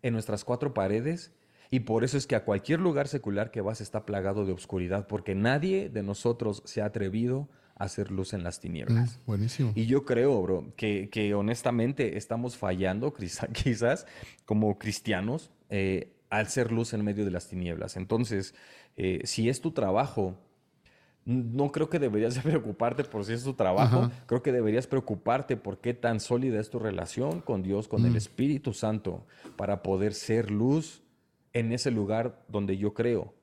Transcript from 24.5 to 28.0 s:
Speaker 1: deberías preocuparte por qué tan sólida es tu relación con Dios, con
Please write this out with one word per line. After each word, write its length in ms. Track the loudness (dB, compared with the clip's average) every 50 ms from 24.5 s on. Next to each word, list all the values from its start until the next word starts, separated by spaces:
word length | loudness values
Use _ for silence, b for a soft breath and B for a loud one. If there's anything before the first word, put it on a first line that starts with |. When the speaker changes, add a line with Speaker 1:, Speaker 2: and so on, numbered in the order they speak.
| 2
Speaker 1:
deberías 340 | 2 2 2 2 0 0
preocuparte 680 | 0 -2 -2 0 -2 -6 -2 0 0 0 0 0 -2 -4
por 240 | -4 -4 -8 -8 -4
qué 140 | -4 -4 -4
tan 260 | 0 0 0 0 0
sólida 400 | 0 0 0 2 2 2 0 0
es 100 | -2 -2
tu 80 | -4 -4
relación 600 | -2 -2 -2 -2 -4 -4 -4 -2 -2 -2 -2 -4
con 220 | -2 -2 -2 -2 0
Dios, 260 | 0 0 0 0 0
con 180 | 2 4